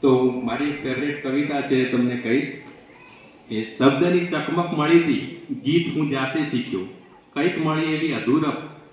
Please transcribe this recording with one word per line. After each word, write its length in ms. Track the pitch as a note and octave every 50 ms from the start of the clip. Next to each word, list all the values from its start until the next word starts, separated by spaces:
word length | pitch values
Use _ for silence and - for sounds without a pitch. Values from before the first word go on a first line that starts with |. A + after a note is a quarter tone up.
તો 300 | - C3+ B2+ B2+ B2+ B2+ A#2+ B2+ B2
મારી 280 | A#2 A#2 C3+ D3 D3
ફેવરેટ 500 | - - - C3 B2+ C3 D3 C#3+ D3 -
કવિતા 380 | - C3+ C3 C#3+ D3 C#3+ D3 C#3
છે, 240 | C3 - C#3 B2+ B2+
તમને 320 | A#2+ B2 B2 B2 B2 B2
કહીશ. 480 | B2 - A2+ A#2 - - - - - - - - - - - - - - - - - - - - - - -
એ 140 | A2+ G#2+ A2 - -
શબ્દની 500 | - C3 C#3 - - F3 F3 F3+ F3 E3+
ચકમક 520 | - D#3 D3 C#3 - D#3 F3 E3+ - - D#3
મળી 200 | D3+ D#3 E3+ E3+
હતી, 440 | E3 D3+ B2+ - - - - - - - C3 - -
ગીત 320 | C3+ D#3 E3+ E3 D3 -
હું 140 | D3+ D3+ C#3
જાતે 340 | C3+ C3+ C3+ C3+ - D#3+ D3 -
શીખ્યો. 300 | - A#2+ - - F#2 F#2+ F2+ - - - - - - - - _
કંઈક 260 | _ C#3 D#3 F3+ - D#3+
મળી 240 | D#3+ D#3 D#3 D#3
એવી 300 | E3 D#3+ D#3 D3+ D#3+ D#3
અધૂરપ 640 | C3+ A2 - A2+ C3+ D#3 D#3 C#3+ B2 - - - - - - -